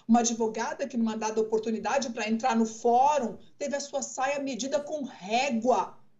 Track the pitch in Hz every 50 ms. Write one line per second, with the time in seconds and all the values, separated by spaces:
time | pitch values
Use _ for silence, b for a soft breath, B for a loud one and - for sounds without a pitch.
0 | B - 226 240 226 233 233 226 233 214 - 220 233 285 311 - 277 - - 233
1 | 226 220 214 220 220 220 214 226 214 - 226 214 - 226 220 202 - 208 247 277
2 | 240 - 233 240 208 214 220 226 247 240 226 226 226 220 - - - 240 233 240
3 | 269 285 302 285 240 208 - B B B B - 285 277 277 277 277 - - 277
4 | 247 - - - 254 277 285 285 277 277 262 196 226 269 294 285 285 - 311 302
5 | 262 - - - 180 196 220 247 269 285 233 220 214 254 226 196 170 - - -
6 | - - _